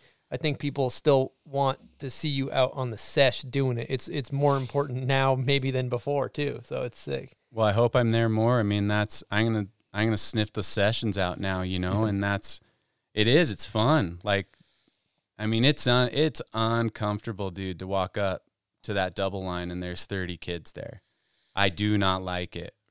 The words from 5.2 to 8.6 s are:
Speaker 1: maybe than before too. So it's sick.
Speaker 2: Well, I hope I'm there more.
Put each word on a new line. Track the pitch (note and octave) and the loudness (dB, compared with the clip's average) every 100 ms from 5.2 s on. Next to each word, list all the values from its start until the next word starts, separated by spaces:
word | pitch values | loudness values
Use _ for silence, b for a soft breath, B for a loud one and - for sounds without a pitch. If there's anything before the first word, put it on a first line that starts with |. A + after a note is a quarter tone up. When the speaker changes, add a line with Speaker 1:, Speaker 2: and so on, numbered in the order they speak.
| C3+ C3 | 2 2
Speaker 1:
maybe | B2+ C#3 C3 | 2 2 2
than | B2+ B2 | -2 -2
before | B2 C#3+ C#3+ B2+ | -4 -2 -2 -2
too. | - C#3+ B2 | -4 -4 -6
So | - C3 | -8 -6
it's | B2 - | -6 -8
sick. | - C3+ C#3 _ _ | -8 -8 -8 _ _
Speaker 2:
Well, | A2+ G#2+ | 2 4
I | |
hope | G#2 A#2+ B2+ | 4 4 4
I'm | A#2 | 4
there | A2+ A#2 | 4 2
more. | A2 A2+ B2 | 2 4 4